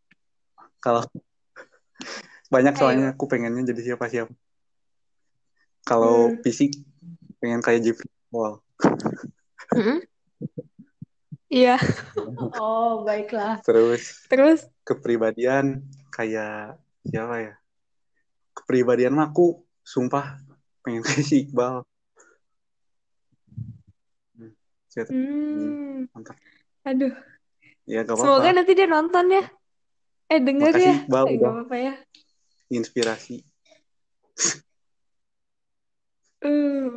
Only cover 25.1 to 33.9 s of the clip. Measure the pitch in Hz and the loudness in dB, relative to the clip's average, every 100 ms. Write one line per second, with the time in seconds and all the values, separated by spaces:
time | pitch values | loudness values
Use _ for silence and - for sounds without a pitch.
25.1 | 262 269 294 302 302 302 294 285 269 254 | -4 -4 -4 -4 -4 -6 -8 -10 -10 -12
26.1 | 226 226 - _ _ _ _ 277 262 269 | -14 -20 -20 _ _ _ _ -4 -2 -2
27.1 | - - _ _ _ _ _ - 110 113 | -4 -18 _ _ _ _ _ -8 -6 -2
28.1 | 113 285 269 311 359 359 370 381 311 330 | 0 2 4 4 2 4 4 4 2 0
29.1 | 359 359 381 370 _ _ _ _ _ _ | 0 2 2 0 _ _ _ _ _ _
30.1 | _ - 320 254 277 302 330 370 285 - | _ 0 2 2 4 4 6 6 4 2
31.1 | 262 262 254 - 226 240 240 262 269 _ | 2 2 2 0 0 -8 -6 -6 -8 _
32.1 | _ _ _ _ _ - 120 113 127 113 | _ _ _ _ _ -8 -6 -6 -4 -4
33.1 | 110 - 120 _ _ _ _ _ | -4 -10 -18 _ _ _ _ _